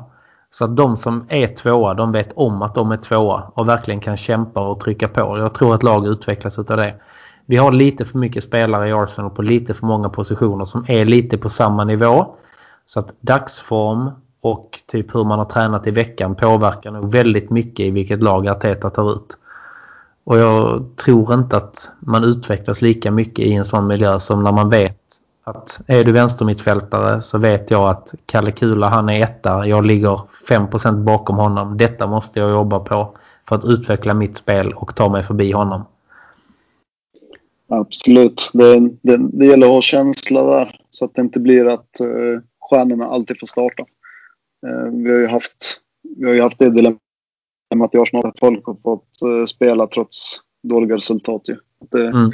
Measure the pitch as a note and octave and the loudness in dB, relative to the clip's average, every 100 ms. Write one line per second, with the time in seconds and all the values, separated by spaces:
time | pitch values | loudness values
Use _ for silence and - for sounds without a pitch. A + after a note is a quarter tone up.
0 | - _ _ _ _ - A#2 A#2+ C#3 A2 | -10 _ _ _ _ -6 -4 0 0 0
1 | A#2+ A#2 A#2 D3+ A#2+ - B2 A#2+ G#2 F#2+ | -4 -6 -4 -2 -2 -2 0 2 0 0
2 | A2+ A2 G#2 - C3 G2+ G#2 G#2+ A2 A2 | -2 -2 -4 -2 -2 -2 -4 -4 -2 -4
3 | - A2+ G#2+ G2 F#2+ - A2+ A#2 - G2+ | -2 0 0 -2 -6 -4 -2 -2 -2 -8
4 | G#2 G#2 - A2+ A2+ G2 G2 G#2 G#2+ G#2 | -8 -8 -4 -4 -4 -6 -6 -6 -6 -4
5 | A2 B2 G2+ G#2 A2 - B2 A2+ A#2+ G#2+ | -4 -2 -4 -4 -6 0 2 2 2 2
6 | G#2 G#2+ - G#2 B2 A#2 G2+ A2 G#2 G2+ | 0 -4 -6 -8 -8 -10 -4 -4 -4 -8
7 | _ - - _ - B2 C#3 B2+ C#3 C#3 | _ -20 -20 _ -2 2 4 4 2 0
8 | A#2 C3 A#2+ A#2+ - A#2 A2+ G#2 G#2 G#2+ | -6 -4 -4 -6 -4 -2 0 0 -2 -2
9 | G2+ - G2+ G2 G#2 A#2+ A#2 G2 A2+ G#2+ | -2 -6 -10 -6 -2 0 -2 -6 -2 -2
10 | G2+ - G#2 G#2+ A2+ G2+ G2 A#2+ B2 A#2 | -4 -6 -6 -2 -2 -2 -6 -8 -2 0
11 | G#2+ A#2+ A#2+ A2 G#2+ - A2 G#2 G#2 G#2+ | 4 2 2 -4 -4 -2 0 0 0 0
12 | A#2 B2+ G3 - _ _ _ _ _ - | 2 2 0 -6 _ _ _ _ _ -10
13 | G#2 - - C3+ C3+ - - A2 G#2+ A2 | -10 -8 -2 -2 -2 -14 -6 -2 -2 -2
14 | C3+ C3+ _ _ A#2+ G#2+ - - - A#2 | -6 -10 _ _ -6 -6 -8 -20 -10 -8
15 | G2+ A#2 G#2+ G#2+ G#2+ A#2+ A2+ G#2+ A2 G#2+ | -4 -2 -2 -2 -2 -2 0 -2 -2 -2
16 | A#2 - F#2+ F#2+ A2+ A2 G#2 G2 A2 G#2+ | -2 -4 -6 0 2 4 2 -2 -10 -10
17 | G2+ B2 A#2+ G#2 G2+ A#2 A#2 - G2 G2 | -2 2 2 0 0 -2 -4 -4 -4 -2
18 | F#2 G#2 A2 F#2+ G2+ G2+ A2 G2 G2 - | -4 0 0 0 0 -2 -2 -4 -4 -4
19 | G#2 G#2 - - _ - - - - - | -2 -4 -10 -20 _ -20 -20 -20 -20 -20
20 | _ _ - A#2 A#2 A2 A2+ A#2 B2+ - | _ _ 0 4 4 4 2 -2 -6 -4
21 | - A#2+ A2 B2 B2+ G#2+ - - - - | 2 4 4 0 0 -2 -4 -12 -20 -16
22 | - A2+ A#2 A#2+ - G2 G#2+ G#2 A#2 A2+ | -4 0 2 0 -2 -6 -6 0 0 0
23 | A2 G#2+ A2+ - G#2+ G#2 G2 G#2+ G2+ G2+ | 0 -2 -2 -2 0 0 0 -2 0 0
24 | G#2 G2 - G#2 G2+ G#2 G#2 A2 F#2+ G2 | 0 0 -2 0 2 2 4 2 2 -2
25 | _ - _ _ - - - - - B2+ | _ -20 _ _ -18 -16 -16 -14 0 4
26 | A#2 A2+ A#2+ B2 G#2+ G#2 - G2+ G2+ G#2 | 4 4 4 2 -2 0 0 -2 -2 -2
27 | G#2 A2 A2 A2 A2 G2+ G#2 G#2+ G2 F#2+ | -2 -2 -4 0 2 0 0 2 2 0
28 | - - - A2+ G2+ G2+ A#2 G#2+ G#2 A2+ | -6 -20 -4 -2 -2 0 0 2 2 2
29 | G#2+ G#2+ A2 - G2 F#2+ G#2 G#2+ G#2 G#2+ | 2 0 -2 -2 -4 -2 2 2 4 2
30 | G#2 G2 - _ - A#2 G2+ A2+ A#2 G#2 | 2 -2 -6 _ 0 0 0 -2 -2 0
31 | G#2+ G#2+ G#2+ G2 G#2 G2+ G2+ G#2 F#2+ - | 2 0 0 0 0 -2 -4 0 0 0
32 | G2+ A2 - - G#2 G#2 G#2 G2 G2 G#2 | -4 -4 -4 -4 0 0 0 -2 -2 -4
33 | G#2 - _ _ - A2 A#2 A#2+ A#2+ G#2 | -4 -10 _ _ -6 -4 0 0 0 -4
34 | G#2+ G#2 G2+ - - G2+ G2+ - - - | -2 -2 -2 -4 -4 -2 -2 -6 -10 -2
35 | G#2 G2 G2 G#2 G2+ G2+ G2+ F#2+ G#2 _ | 0 0 -4 -2 0 0 -2 -4 -12 _
36 | _ _ _ _ _ _ _ _ _ _ | _ _ _ _ _ _ _ _ _ _
37 | _ _ _ - _ _ _ A2+ - - | _ _ _ -20 _ _ _ -6 -4 -2
38 | - B2 A#2+ - - A#2+ A#2+ A#2+ A#2+ A#2+ | 4 6 6 2 -2 6 8 8 4 0
39 | B2+ B2 B2+ B2+ C#3 C#3 B2+ C3 B2 C#3 | 2 2 2 4 6 8 8 6 2 0
40 | C#3 C#3 - C3+ C3+ C#3 B2 - _ - | 0 -2 -2 0 2 2 0 -8 _ -10
41 | B2 - B2 C3 B2 B2+ A#2+ A#2 - - | -8 -4 -4 0 4 6 6 0 -6 -8
42 | A#2+ A#2 A#2+ A#2+ A#2 _ - C3+ B2+ A#2+ | -6 -4 -4 -6 -10 _ 0 2 2 -2
43 | A#2+ B2+ A2 B2+ A2+ - B2 - - _ | -4 -6 -6 -10 -8 -4 -4 -6 -14 _
44 | _ - _ _ _ _ B2+ B2 A#2+ A#2+ | _ -20 _ _ _ _ -12 -8 -8 -4
45 | A#2+ A#2+ A#2 A#2 - - - - _ _ | 0 2 2 -2 -6 -8 -10 -10 _ _
46 | - D4+ B2+ B2 A#2+ A#2 C3 A2+ A#2 A2 | -20 -8 0 2 2 2 2 4 2 0
47 | _ _ _ _ _ _ _ A2+ A#2 A#2+ | _ _ _ _ _ _ _ -2 0 2
48 | A#2 C3 A#2 - B2 A2 A#2+ G#2 A2+ G#2+ | 0 -2 -6 0 0 0 -4 -10 -6 -6
49 | - - B2 A#2 A2+ - B2 A#2 G#2+ - | -8 -8 -4 -2 -4 0 2 2 0 -4
50 | G#2+ - - - _ _ A#2+ A#2+ A2+ A2 | -8 -8 -10 -12 _ _ -4 -2 0 -2
51 | - A2 - G#2+ - A#2 _ _ - B2 | -2 -4 -4 -8 -10 -14 _ _ -6 -4
52 | A#2 B2 A2+ | -2 0 0